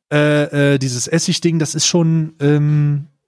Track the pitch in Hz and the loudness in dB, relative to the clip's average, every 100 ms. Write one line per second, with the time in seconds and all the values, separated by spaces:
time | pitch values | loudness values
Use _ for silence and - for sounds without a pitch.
0 | _ 147 147 147 147 143 143 143 131 123 | _ 0 2 0 0 0 2 2 -2 -6
1 | - 165 175 165 175 165 151 156 - 175 | -4 -2 -2 -2 -2 0 -2 -2 0 2
2 | 165 165 156 - 143 147 147 151 147 143 | 2 0 -2 -2 0 2 2 2 0 -2
3 | 147 _ | -6 _